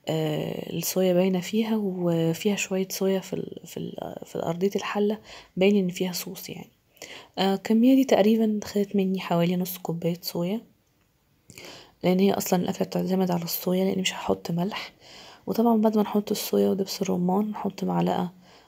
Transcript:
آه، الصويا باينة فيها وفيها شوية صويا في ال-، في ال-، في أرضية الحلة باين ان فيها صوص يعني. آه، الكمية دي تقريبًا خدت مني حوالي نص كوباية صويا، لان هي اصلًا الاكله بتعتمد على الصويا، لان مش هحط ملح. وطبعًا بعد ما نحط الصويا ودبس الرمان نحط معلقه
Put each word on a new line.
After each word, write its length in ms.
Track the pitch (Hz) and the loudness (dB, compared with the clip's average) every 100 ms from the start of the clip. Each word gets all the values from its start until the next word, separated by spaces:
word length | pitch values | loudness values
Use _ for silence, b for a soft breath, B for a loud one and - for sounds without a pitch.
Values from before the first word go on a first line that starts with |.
| - | -4
آه، 680 | 160 156 151 160 - - 170 | -2 -2 -2 -4 -6 -6 -6
الصويا 360 | - 185 185 | -2 0 2
باينة 280 | 175 190 180 | 4 4 0
فيها 360 | 175 214 220 220 | 0 -2 0 0
وفيها 800 | 202 180 175 165 165 165 214 196 | -2 -2 0 2 2 0 0 -2
شوية 320 | - 190 190 | -2 -2 -4
صويا 300 | - 190 190 | -2 0 0
في 120 | 185 | -2
ال-، 340 | - - - 175 | -8 -8 -12 -14
في 100 | - | -10
ال-، 500 | - - - - - | -10 -8 -10 -10 -10
في 120 | - | -6
أرضية 320 | - 170 196 196 | -4 -2 -2 -2
الحلة 420 | - 208 208 214 B B B - | -4 0 0 -2 B B B 2
باين 200 | 196 208 | 4 4
ان 120 | 180 | 2
فيها 240 | 180 185 | -2 -4
صوص 380 | 175 - 190 - | -4 -10 -12 -12
يعني. 200 | - - _ _ B B B B - | -14 -14 _ _ B B B B 0
آه، 160 | 190 | 0
الكمية 400 | 196 - 220 247 | 0 2 4 6
دي 100 | 269 | 6
تقريبًا 560 | 262 220 208 226 220 208 | 6 6 6 4 2 0
خدت 320 | - 202 196 202 | -2 -2 0 2
مني 240 | 190 185 | 2 0
حوالي 360 | - 170 170 180 | 0 2 2 2
نص 220 | 180 - | -2 -6
كوباية 400 | - 165 170 175 | -6 -4 -2 -4
صويا، 380 | - 170 175 226 - _ _ _ _ _ _ _ - B B B B B | -6 -4 -2 -4 -6 _ _ _ _ _ _ _ -20 B B B B B
لان 180 | 175 185 | 2 4
هي 120 | 196 | 4
اصلًا 300 | 202 - 180 | 2 2 0
الاكله 240 | 185 185 180 | 0 -2 -4
بتعتمد 440 | 175 180 185 185 | -2 0 0 0
على 120 | 175 | 0
الصويا، 420 | 170 - 185 185 | -4 -4 -2 0
لان 160 | 190 190 | 0 0
مش 120 | 190 | -2
هحط 360 | - - 190 - | -4 -2 -2 -2
ملح. 420 | 170 190 - - - B B B B - | -4 -2 -6 -12 -16 B B B B -4
وطبعًا 300 | 190 233 220 | 2 4 4
بعد 160 | 220 214 | 4 4
ما 60 | |
نحط 280 | 208 208 202 | 2 0 -2
الصويا 400 | 208 - 202 202 | -4 0 2 2
ودبس 320 | 196 190 - | 0 -2 -4
الرمان 480 | 190 185 180 190 214 | -2 0 2 0 0
نحط 340 | 208 202 196 | -4 -6 -4
معلقه 480 | 185 175 175 180 180 B B B | -2 0 2 0 -2 B B B